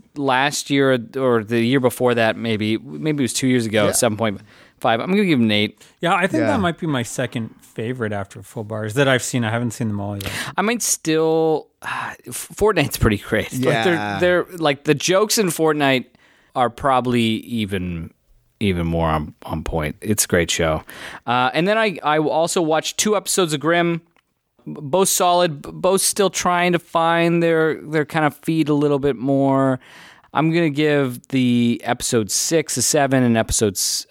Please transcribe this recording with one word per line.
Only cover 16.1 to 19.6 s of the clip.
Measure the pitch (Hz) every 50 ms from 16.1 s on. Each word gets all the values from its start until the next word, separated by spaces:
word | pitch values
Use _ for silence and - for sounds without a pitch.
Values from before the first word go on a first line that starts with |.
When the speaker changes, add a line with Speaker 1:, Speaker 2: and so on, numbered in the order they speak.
| _ _ _ _ _ _ _ _ -
Speaker 1:
are | 131 123 113
probably | - - 143 139 131 127 120 127 120 120
even, | 113 110 110 104 - - 120 113 104 95 101 92 90 90 87 82 85 - _ _ _ _ _ _ _ _ _ -
even | 110 98 90 87 85
more | 82 85 82 82 80
on, | 78 78 76 76 - - -
on | - 85 80